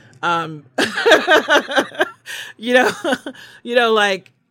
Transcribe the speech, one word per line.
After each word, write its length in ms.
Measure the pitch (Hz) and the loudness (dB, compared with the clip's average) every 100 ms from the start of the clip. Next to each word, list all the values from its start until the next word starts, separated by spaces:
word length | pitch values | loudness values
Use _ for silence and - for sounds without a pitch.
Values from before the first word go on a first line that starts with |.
| - _ | -20 _
Um, 420 | 165 170 160 151 - - | -4 -4 -4 -12 -10 -6
<laughs> 1800 | 226 - - 302 359 311 - 294 - 269 - - 330 - - - - - | -4 0 2 2 4 2 2 0 2 0 -2 -4 -6 -8 -16 -16 -16 -10
you 180 | 226 | 0
know, 160 | 254 415 - 311 254 285 | 2 2 -2 -4 -4 -6
<laughs> 340 | - - - | -16 -20 -16
you 120 | 240 240 | -2 0
know, 160 | 233 | 2
like, 400 | 214 202 190 - _ _ | 2 2 -2 -8 _ _